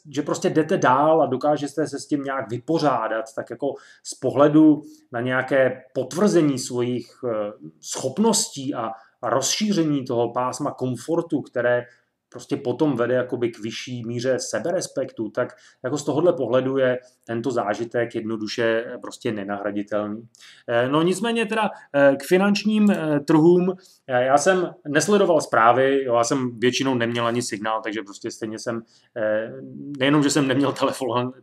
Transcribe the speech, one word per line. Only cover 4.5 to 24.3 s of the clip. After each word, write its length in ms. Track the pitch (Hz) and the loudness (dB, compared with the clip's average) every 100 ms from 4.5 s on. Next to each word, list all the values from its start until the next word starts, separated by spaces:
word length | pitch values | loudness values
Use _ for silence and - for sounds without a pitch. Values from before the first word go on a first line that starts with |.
| 151 156 147 - - - | 8 8 6 0 -20 -10
na 80 | 117 | -4
nějaké 640 | 127 127 127 139 127 127 - | -2 -2 0 2 2 0 -8
potvrzení 640 | 135 127 160 202 170 147 127 | -6 -4 0 4 4 4 0
svých, 520 | - 123 123 123 - - | -4 -4 -2 -4 -8 -8
eh, 280 | 123 107 104 110 156 _ | -6 -4 -6 -8 -20 _
schopností 920 | - - 131 196 226 - - 139 135 | -14 -6 -4 0 2 2 -2 -8 -8
a, 160 | - 110 - _ - | -6 -6 -8 _ -8
a 80 | 113 | -2
rozšíření 760 | 127 - - 214 180 156 143 | 0 0 -2 0 0 0 -2
toho 280 | 127 117 117 | -2 -2 0
pásma 380 | 123 127 120 139 | -2 -4 -4 -6
komfortu, 720 | - 127 117 - 165 165 143 | -4 -6 -6 -4 -4 -2 -4
které 420 | - 123 120 123 120 _ _ _ _ | -4 -2 0 0 -2 _ _ _ _
prostě 260 | 120 - 139 | -16 -8 -6
potom 400 | 123 123 151 120 | -4 0 0 0
vede 180 | 120 | 0
jakoby 360 | 127 - 117 117 | 0 -2 -2 -4
k 80 | - | -4
vyšší 460 | 110 - 131 123 | -10 -10 -10 -10
míře 340 | 117 120 131 123 | -8 -4 -2 -2
seberespektu, 880 | - 107 160 180 - 143 127 - 107 | -4 -6 -4 -4 -4 -6 -8 -6 -6
tak 280 | - 120 - _ _ | -4 -6 -8 _ _
jako 140 | 127 147 | -6 -4
z 60 | |
tohohle 280 | - 139 175 | -2 0 2
pohledu 440 | 170 113 127 131 135 | 0 0 0 0 0
je 220 | 127 127 - _ | 0 -2 -8 _
tento 260 | - 117 131 | -8 -4 -2
zážitek 640 | 117 101 107 113 120 117 | -2 -2 -4 -2 -2 -2
jednoduše 720 | 117 107 110 107 - 113 113 127 120 | -4 -6 -6 -6 -2 0 0 -2 -10
prostě 320 | 104 - 120 | -14 -8 -6
nenahraditelný. 960 | 107 98 101 104 101 101 104 104 110 120 _ - - - | -6 -6 -4 -4 -4 -4 -4 -4 -8 -14 _ -20 -16 -2
Eh, 200 | 117 131 | 0 2
no 140 | 151 | 2
nicméně 440 | 175 180 233 233 214 | 2 0 -2 -2 -2
teda, 240 | 220 214 - - | -2 -2 -4 -4
eh, 220 | 143 139 135 | 4 4 4
k 80 | |
finančním, 680 | - 185 202 202 214 214 208 | 2 2 4 2 0 2 4
eh, 300 | 165 156 147 | 2 0 0
trhům, 560 | 147 160 170 180 180 185 _ _ - | 4 6 6 6 2 -4 _ _ -2
eh, 180 | 123 | 0
já 140 | 131 | 4